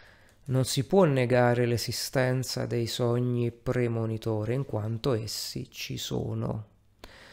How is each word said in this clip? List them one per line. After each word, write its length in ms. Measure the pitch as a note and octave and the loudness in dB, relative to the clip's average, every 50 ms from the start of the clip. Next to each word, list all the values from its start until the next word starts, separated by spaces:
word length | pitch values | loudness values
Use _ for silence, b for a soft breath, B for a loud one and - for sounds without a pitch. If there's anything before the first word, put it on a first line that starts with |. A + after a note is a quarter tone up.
| B B B B B B B B B | B B B B B B B B B
Non 180 | - B2+ C3 B2+ | -2 0 0 0
si 200 | - - C#3 - | 2 0 -2 0
può 180 | - F#3 G3 F#3 | 4 6 6 6
negare 640 | D3+ C3+ C3 B2 A#2 B2+ B2 B2 A#2+ A#2+ A#2+ B2 | 6 6 2 4 4 6 6 6 6 6 4 2
l'esistenza 1000 | A#2+ A#2+ A2 - - - - - - - C3 B2+ B2+ B2+ C3 B2 - - B2 A#2+ | 2 2 0 -2 -4 -6 -6 -6 -2 0 2 2 2 2 0 -2 -4 -4 -6 -4
dei 220 | A2+ A#2+ A#2+ A#2 | -2 -2 -2 -2
sogni 640 | A2+ - - B2 A#2+ A#2+ B2 B2 B2 A#2+ A#2+ A#2+ A#2 | -2 -2 0 0 0 2 2 0 0 0 0 0 -2
premonitori, 1000 | - - - C3 B2 B2 A#2+ A#2 A2+ A2+ A2+ A2 A2 G#2+ - A2+ A2 G#2+ G#2+ A2+ B2 | -4 -4 -4 -2 0 0 0 0 0 -2 -2 -2 -4 -4 -2 -2 -2 -2 -2 -2 -2
in 120 | C#3 C#3 | -2 -2
quanto 480 | - - A2 G#2 A2+ A#2 A2 - C#3+ A#2+ | -4 -4 -4 -4 -4 -4 -2 0 0 0
essi 560 | G#2+ A2+ G#2+ - - - - - C3 B2+ - | 0 -2 -6 -8 -8 -8 -8 -8 -10 -12 -12
ci 280 | - - - - B2+ | -12 -12 -10 -8 -8
sono. 720 | A#2+ - - C3 A#2+ A#2 A2+ A2 A2+ A#2 - - A2 G#2+ - _ _ _ _ _ B B B B B B B | -8 -6 -4 -4 -4 -4 -4 -4 -4 -4 -4 -4 -6 -8 -12 _ _ _ _ _ B B B B B B B